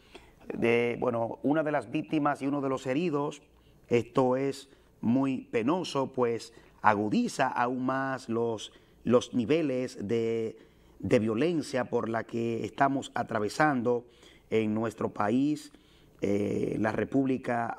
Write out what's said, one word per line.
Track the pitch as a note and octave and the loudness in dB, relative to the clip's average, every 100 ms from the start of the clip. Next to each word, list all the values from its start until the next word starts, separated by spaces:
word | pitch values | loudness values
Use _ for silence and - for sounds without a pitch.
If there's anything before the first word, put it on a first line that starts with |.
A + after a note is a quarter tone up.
| - - - - - | -20 -20 -20 -20 -10
de, | - A#2 A#2 A#2+ A#2 | -2 2 2 2 0
bueno, | B2+ A#2 A2+ - | -2 -2 -4 -2
una | C3 D#3 | 0 0
de | D3+ | 0
las | D3 A2+ | -2 -2
víctimas | D3+ D3 D#3 C#3+ C3+ | -6 -2 0 0 -2
y | C#3 | -2
uno | C#3+ | -2
de | C#3 | -2
los | C3 C3 | -4 -2
heridos. | C3+ F3+ C#3+ D3 - - _ - - - | -2 0 -2 -4 -6 -20 _ -20 -20 0
Esto | A#2+ A2 - B2+ B2+ | 0 2 2 2 2
es | C#3 C3 - - _ _ | 0 -4 -12 -20 _ _
muy | G#2+ C3 C3+ B2+ - | 2 2 2 -2 -2
penoso, | A#2+ A2+ F3+ D#3+ C#3 C3 | 0 2 0 0 -2 -2
pues | - A#2 A2+ - - - - | 0 0 0 -8 -20 -20 2
agudiza | G#2 G2+ G#2+ G3+ A#3+ - C3 | 4 4 2 2 0 0 -2
aún | - A#2+ B2+ B2+ | 0 0 0 -2
más | C3 C3+ B2+ - | -2 -2 -6 -4
los, | A2+ A#2 A2 - - - - | -2 -2 -4 -10 -16 -20 -8
los | - A#2+ - B2+ | 2 2 4 -2
niveles | A2 D#3+ D3+ B2+ B2+ - G2+ | 2 2 2 -2 -4 -6 -2
de, | A#2 A2+ A2+ A2 - - _ - - | 0 0 -2 -4 -8 -20 _ -20 -8
de | F#2+ B2 | 2 2
violencia | A2 A2 D#3+ E3 B2 B2+ A#2+ | 4 2 0 0 -2 -4 -2
por | A#2+ A2 | -2 -2
la | A2+ | -4
que | - A#2 A#2 A#2 A2 | -4 -4 -2 -4 -6
estamos | - C3+ C3+ - | 0 2 2 -4
atravesando | - - A2+ G#2 - D3+ C3 A#2+ A#2+ - - - - _ | -6 -2 -2 -2 2 2 4 0 0 -4 -20 -20 -20 _
en | A2 A2 | 0 2
nuestro | G#2+ A#2 - A2 | 0 -2 -2 -6
país, | - G#2 B2 D3 D3 - - _ - - - | 0 0 2 2 -2 -8 -20 _ -20 -20 -4
eh, | G2 G2+ G2+ G#2+ - - | 0 0 0 0 -2 0
la | G#2+ | -2
República | G#2+ G#2 C#3 C3+ B2+ - A#2 A#2 | 0 0 2 2 0 -2 -2 -2